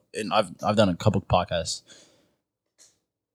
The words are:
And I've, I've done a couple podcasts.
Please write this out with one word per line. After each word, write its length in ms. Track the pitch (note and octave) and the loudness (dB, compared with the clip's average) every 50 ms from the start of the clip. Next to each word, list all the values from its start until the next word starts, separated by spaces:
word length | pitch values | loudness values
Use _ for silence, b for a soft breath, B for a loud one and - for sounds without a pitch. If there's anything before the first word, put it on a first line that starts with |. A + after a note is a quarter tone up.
| _ _ - | _ _ -10
And 200 | G#2 A2 F#2+ - | -8 -6 -2 0
I've, 180 | G#2+ G#2 F2+ - - | 0 0 -2 -4 -6
I've 140 | - G2+ G#2+ | -2 0 2
done 140 | A2 G#2+ F#2 | 4 4 2
a 60 | E2+ | 2
couple 240 | - - G#2+ F#2+ G2 | 2 0 0 0 0
podcasts. 600 | - - - F2+ F2 - F2 E2+ E2 - - - _ b b b b b b b b b b b _ _ _ _ _ _ _ _ - _ _ _ _ _ _ _ _ _ | 0 2 2 0 2 0 -4 -6 -4 -6 -8 -10 _ b b b b b b b b b b b _ _ _ _ _ _ _ _ -20 _ _ _ _ _ _ _ _ _